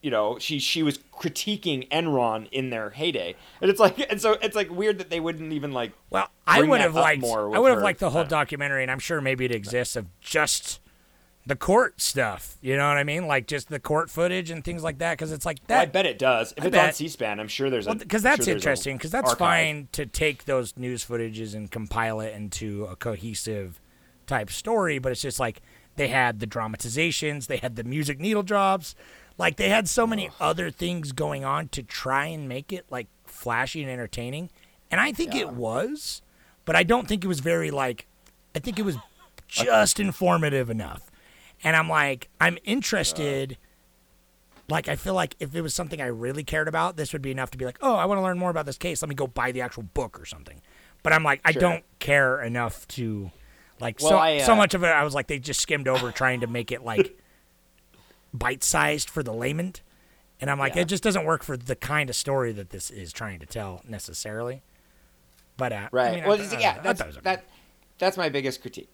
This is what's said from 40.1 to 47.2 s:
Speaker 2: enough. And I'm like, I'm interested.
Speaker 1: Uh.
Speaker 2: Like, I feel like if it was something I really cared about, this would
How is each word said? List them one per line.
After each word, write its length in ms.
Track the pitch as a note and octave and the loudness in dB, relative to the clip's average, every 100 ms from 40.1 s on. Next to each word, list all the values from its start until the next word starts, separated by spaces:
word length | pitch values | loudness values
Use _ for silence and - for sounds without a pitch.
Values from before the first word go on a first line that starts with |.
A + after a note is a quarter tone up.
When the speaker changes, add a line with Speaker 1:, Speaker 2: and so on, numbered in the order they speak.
| - F3+ E3+ D3+ C#3 A#2+ | 2 4 4 4 0 0
Speaker 2:
enough. 400 | A2 E2+ - - - - - - _ | -4 -6 -10 -16 -20 -20 -20 -20 _
And 120 | D#3 D#3+ | 2 4
I'm 120 | D#3+ | 4
like, 400 | D#3 C#3+ B2+ - _ | 2 2 0 -8 _
I'm 180 | E3+ F3 | 2 2
interested. 880 | - B3 - G#3 - - D3 C3+ C3+ | -2 -2 0 0 0 -2 -2 -2 -4
Speaker 1:
Uh. 1120 | B2 _ _ _ _ _ _ _ _ _ - - | -10 _ _ _ _ _ _ _ _ _ -20 -4
Speaker 2:
Like, 200 | D#3 D3 | -2 -2
I 80 | C#3+ | -4
feel 180 | F#3+ | -2
like 200 | F#3 D#3 - | 0 -2 -4
if 140 | D3 | -8
it 60 | D#3+ | -6
was 140 | D#3+ | -4
something 260 | - D#3+ D#3 | -4 -6 -4
I 60 | B2+ | -4
really 380 | A#2 A#2+ C#3 | -2 -4 -4
cared 240 | C#3+ D#3 D#3 | -2 -2 0
about, 280 | D#3+ E3+ E3 | 0 0 -2
this 160 | D3 | -6
would 100 | D#3 | -4